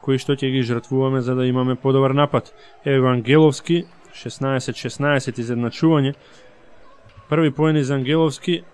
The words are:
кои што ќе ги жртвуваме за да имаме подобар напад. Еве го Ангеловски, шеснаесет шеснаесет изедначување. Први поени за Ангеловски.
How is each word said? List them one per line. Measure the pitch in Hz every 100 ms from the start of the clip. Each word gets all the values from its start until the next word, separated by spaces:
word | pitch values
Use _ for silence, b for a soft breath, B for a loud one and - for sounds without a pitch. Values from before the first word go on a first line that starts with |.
кои | - 135
што | -
ќе | 139 135
ги | 131 120
жртвуваме | 120 - 131 131 131
за | 123
да | 127 127
имаме | 127 127 127
подобар | 135 135 135
напад. | 135 147 131 - - B B
Еве | - 135
го | 131
Ангеловски, | 123 113 147 156 139 - 170 165 - -
шеснаесет | - 120 - 135 135 - 120
шеснаесет | 127 - 143 143 131 -
изедначување. | 117 120 120 - 160 156 135 143 B B B B B - - - - - -
Први | 151 160
поени | 135 156 151
за | 135
Ангеловски. | 139 127 156 160 135 - 170 -